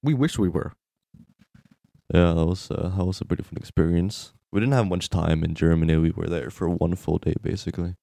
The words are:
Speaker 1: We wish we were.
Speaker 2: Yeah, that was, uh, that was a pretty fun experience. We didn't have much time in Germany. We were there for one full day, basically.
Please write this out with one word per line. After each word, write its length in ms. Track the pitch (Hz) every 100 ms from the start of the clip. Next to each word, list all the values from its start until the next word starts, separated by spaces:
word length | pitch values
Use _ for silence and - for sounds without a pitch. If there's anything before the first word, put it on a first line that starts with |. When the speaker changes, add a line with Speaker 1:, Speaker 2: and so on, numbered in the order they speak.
Speaker 1:
We 100 | 139
wish 240 | 139 151 -
we 120 | 95
were. 240 | 85 - - _ _ _ - - _ _ _ _ _ _ _ _
Speaker 2:
Yeah, 200 | 85 87
that 120 | 85 82
was, 240 | 92 -
uh, 220 | - 87 95
that 80 | 90
was 160 | 92
a 40 | -
pretty 180 | 87
fun 120 | - -
experience. 800 | - - 82 85 92 - - _ _
We 80 | 101
didn't 140 | 120
have 140 | 135 104
much 180 | 90 -
time 340 | 92 82 80 82
in 100 | 80
Germany. 400 | 82 82 80 80
We 160 | 80
were 160 | 82 82
there 220 | 85 67
for 180 | - 85
one 280 | 87 85 90
full 220 | - 82
day, 160 | - -
basically. 540 | - 95 - 85 87 92